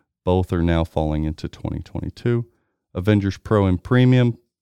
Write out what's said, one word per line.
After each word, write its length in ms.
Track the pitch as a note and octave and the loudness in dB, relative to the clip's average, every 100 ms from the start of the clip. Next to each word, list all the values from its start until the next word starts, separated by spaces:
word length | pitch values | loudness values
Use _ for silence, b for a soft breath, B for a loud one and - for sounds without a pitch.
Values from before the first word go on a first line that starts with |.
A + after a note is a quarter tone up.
| b _ - | b _ -2
Both 260 | F#2 F2+ | 0 0
are 120 | F2+ | 0
now 200 | E2+ E2 | 0 0
falling 400 | E2 - D#2 D2+ | -2 -2 -2 -2
into 240 | D#2 D2+ - | -4 -6 -12
twenty 320 | - - D#2+ | -10 -10 -10
twenty-two. 640 | - - - - B2 A#2+ A#2 _ _ _ _ | -10 -10 -10 -6 -4 -4 -4 _ _ _ _
Avengers 440 | - F#2 G#2 G2 - | -6 0 2 0 -6
Pro 280 | - G#2+ G2 | 0 2 2
and 140 | F#2 | 0
Premium 560 | - B2 B2+ B2+ B2 A#2 _ _ | 0 2 4 4 2 -2 _ _